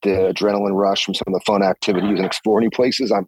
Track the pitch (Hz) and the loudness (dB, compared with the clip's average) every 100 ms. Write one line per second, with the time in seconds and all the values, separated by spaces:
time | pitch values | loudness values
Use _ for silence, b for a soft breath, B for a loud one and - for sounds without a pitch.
0 | 101 95 95 87 104 101 101 98 101 98 | 0 2 0 0 0 0 0 0 0 0
1 | - 95 - 92 - 101 98 90 - 90 | -4 -6 -4 -2 0 2 2 0 -2 0
2 | 101 92 95 - 110 107 113 - 127 - | 0 0 -2 -2 0 2 2 2 0 0
3 | 120 104 | 0 -2